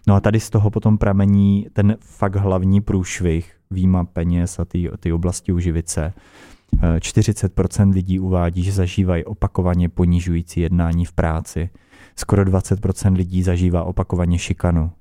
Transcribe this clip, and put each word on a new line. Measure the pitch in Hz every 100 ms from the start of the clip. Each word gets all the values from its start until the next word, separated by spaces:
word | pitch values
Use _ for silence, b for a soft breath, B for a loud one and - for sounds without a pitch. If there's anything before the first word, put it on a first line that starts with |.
| -
No |
a | 98
tady | 104 110
z | -
toho | 110 104
potom | 104 110 107
pramení | 104 98 98 101 98 101 107
ten | - 101 110
fakt | - - 101 98
hlavní | 101 92 95 101
průšvih, | 101 98 92 - 90 82 - _ _
výjima | 92 92 92
peněz | 85 - 85 87 87 -
a |
ty, | 87 90 87 -
ty | 87
oblasti | 82 87 87 -
uživice. | 87 87 80 - - 78 - B B B B _ -
Eh, | 85 82
čtyřicet | - - 107 101 95
procent | - 95 - 98
lidí | 95 92 92
uvádí, | 92 90 87 90
že | 92
zažívají | 98 87 - 92 85
opakovaně | - 107 98 - 90 87 87
ponižující | - 87 87 87 82 80 -
jednání | 82 87 82 85
v | 87
práci. | - 82 80 - 80 85 B B B B -
Skoro | - 101
dvacet | 95 92 - 98
procent | 92 - 101
lidí | 92 90 92
zažívá | 90 87 90 87
opakovaně | 82 92 90 90 87 87
šikanu, | - 87 90 85 82 -